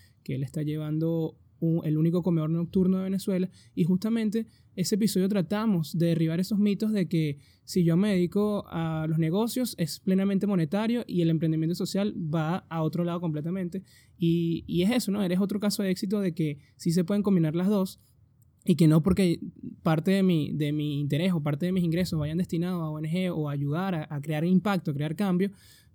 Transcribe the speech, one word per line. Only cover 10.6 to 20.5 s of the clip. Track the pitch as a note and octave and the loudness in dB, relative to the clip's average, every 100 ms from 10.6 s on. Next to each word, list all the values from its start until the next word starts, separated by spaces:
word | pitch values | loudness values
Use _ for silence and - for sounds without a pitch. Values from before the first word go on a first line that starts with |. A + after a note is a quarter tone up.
| D#3+ G3 A3 A#3+ - | 0 0 0 -2 -2
y | F3+ | 0
el | E3 | 2
emprendimiento | D#3+ D#3+ D#3 D#3+ F#3 | 2 2 0 0 -2
social | F#3 F#3+ G#3 - | -2 -2 -2 -4
va | E3 E3 D#3 F#3 - | -4 -2 -2 -4 -4
a | E3 | -4
otro | D#3+ D#3 F3 | -2 0 -2
lado | E3+ | -2
completamente. | E3+ D3+ D#3 F#3+ F3 F#3 - - _ - | -4 -4 -4 -4 -6 -8 -12 -20 _ -2
Y, | E3 E3+ E3+ E3 - | 2 2 0 -2 -2
y | E3 | 0
es | F#3 | 2
eso, | B3 - | 2 0
¿no? | G3 | -2
Eres | F#3+ F3+ | 0 0
otro | G3 G#3 | 0 0
caso | G#3 G#3 | -2 -2
de | G3 | -2
éxito | F#3 G3 G#3 | -2 -2 -2
de | F#3+ | -2
que | D#3+ D#3 D3 _ - | 0 -2 -4 _ -6
sí | F3 | 0
se | E3 E3+ | 0 2
pueden | G3+ | 0
combinar | G3+ F#3 D#3+ D#3+ | 2 4 2 2
las | F#3 | 2
dos | G#3 F#3 - _ _ _ _ _ _ - | 0 -2 -6 _ _ _ _ _ _ 2
y | E3 | 6
que | D#3+ | 8
no | D#3+ | 6
porque | D#3+ F#3 F#3 E3 - - - - | 4 4 2 0 -6 -14 -16 -4
parte | F3+ D#3+ E3 | 0 0 2
de | G3 | 2
mi, | F#3+ E3+ C#3+ | 4 2 0